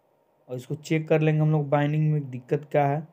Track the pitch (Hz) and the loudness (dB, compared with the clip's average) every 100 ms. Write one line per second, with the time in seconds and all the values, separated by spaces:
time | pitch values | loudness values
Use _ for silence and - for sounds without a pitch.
0 | _ _ _ _ - 127 - 147 - 160 | _ _ _ _ -12 -12 -8 -10 -4 -2
1 | 156 160 156 156 156 156 143 147 147 151 | 2 2 2 2 2 2 2 0 0 0
2 | 156 151 131 123 - 151 147 147 143 147 | 0 0 -4 -10 -4 -4 0 0 2 0
3 | 156 | -6